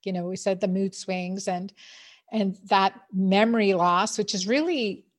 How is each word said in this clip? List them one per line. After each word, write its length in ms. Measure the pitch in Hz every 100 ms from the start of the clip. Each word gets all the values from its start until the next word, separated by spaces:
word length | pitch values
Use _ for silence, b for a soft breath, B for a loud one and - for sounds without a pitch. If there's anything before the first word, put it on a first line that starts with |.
| 196
You 80 |
know, 120 | 185 175
we 120 | 190
said 240 | 202 190
the 80 | 196
mood 260 | 185 196 -
swings 540 | - 185 180 196 196
and, 240 | 180 196 _ B B B B _
and 260 | 220 196 190 -
that 240 | 196 190 - _
memory 600 | 190 190 196 226 233 202
loss, 440 | 185 175 180 214 -
which 160 | 208
is 140 | 202 190
really 580 | 269 320 311 214 - _